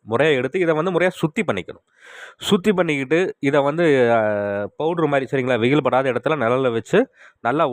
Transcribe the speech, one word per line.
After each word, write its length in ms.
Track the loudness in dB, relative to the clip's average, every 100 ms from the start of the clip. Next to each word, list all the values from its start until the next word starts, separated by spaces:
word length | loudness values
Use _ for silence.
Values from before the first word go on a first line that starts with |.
| -4
முறையா 200 | 0 2 2
எடுத்து 200 | 0 -2
இதை 100 | 0 0
வந்து 140 | 0 0
முறையா 160 | -2 -2
சுத்தி 220 | -4 -2 -4
பண்ணிக்கணும். 360 | -4 -6 -14 _ _ -20 -20 -20 -12 -2
சுத்தி 240 | 0 2 0
பண்ணிக்கிட்டு 420 | 0 -2 0 0 0 -2 0
இதை 120 | 2 2
வந்து, 180 | 2 2 4 4 2
அ, 20 | 2 -2 -2 -4 -6 -6
பவுடர் 300 | -6 -2 0
மாதிரி, 140 | 0 -2
சரிங்களா, 260 | -2 -2 0
வெயில் 200 | 2 2 2
படாத 260 | 0 0
இடத்துல 240 | -2 -2 -2
நிழல்ல 280 | 0 0 0 -2
வச்சு 220 | 0 0 0 _ -20 _ -4
நல்லா 180 | 0 -2